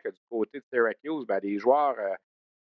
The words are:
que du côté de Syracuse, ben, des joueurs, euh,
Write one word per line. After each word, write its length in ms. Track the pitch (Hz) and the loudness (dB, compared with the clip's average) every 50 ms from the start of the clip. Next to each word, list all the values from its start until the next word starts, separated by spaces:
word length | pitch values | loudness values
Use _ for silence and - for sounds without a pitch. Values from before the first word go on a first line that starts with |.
| - | 0
que 60 | 110 | -6
du 120 | 95 _ _ - | -10 _ _ -6
côté 300 | 120 113 107 - - 143 | -4 -2 -2 -2 -4 -14
de 60 | - | -12
Syracuse, 600 | - - 123 117 113 104 _ - 147 160 151 127 | -4 0 2 2 2 0 _ -8 -8 -8 -6 -4
ben, 140 | 110 101 98 | -2 -2 -2
des 180 | 95 101 101 101 | -2 -2 -4 0
joueurs, 380 | 101 123 135 147 147 143 127 113 | 4 4 4 4 4 0 0 -2
euh, 160 | 104 98 95 - _ _ _ _ _ _ _ _ | -4 -4 -6 -6 _ _ _ _ _ _ _ _